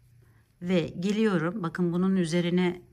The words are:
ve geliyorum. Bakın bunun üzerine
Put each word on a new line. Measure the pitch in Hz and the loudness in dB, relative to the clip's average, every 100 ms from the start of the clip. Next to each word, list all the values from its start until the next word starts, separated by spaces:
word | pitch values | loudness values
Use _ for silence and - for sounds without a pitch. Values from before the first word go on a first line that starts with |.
| _ _ _ _ _ - | _ _ _ _ _ -10
ve | 175 185 156 131 | -2 0 0 -4
geliyorum. | 180 202 220 180 160 220 | -2 0 2 2 0 -4
Bakın | 165 165 175 | -6 -2 0
bunun | 170 190 190 | 2 2 2
üzerine | 165 175 170 180 180 - - | 2 0 2 2 0 -2 -10